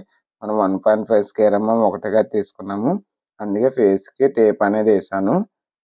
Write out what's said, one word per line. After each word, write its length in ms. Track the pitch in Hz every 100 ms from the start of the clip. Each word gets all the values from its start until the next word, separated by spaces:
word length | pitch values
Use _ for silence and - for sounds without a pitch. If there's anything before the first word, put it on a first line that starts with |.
| - _ _ _
మనం 120 | 107 107
వన్ 200 | 95 95
పాయింట్ 300 | 110 107 107
ఫైవ్ 160 | 107 101
స్క్వేర్ 300 | - 107 101
ఎంఎం 240 | 107 113
ఒకటిగా 400 | 104 92 107 107 104
తీసుకున్నాము, 640 | 107 98 - 95 101 120 202 _ _ _ -
అందుకే 280 | 104 101 127
ఫేస్కి 540 | 131 104 98 - - 135
టేప్ 340 | 117 110 -
అనేది 260 | 104 107 107
వేసాను. 440 | 98 - 98 95 170 226 _ _ _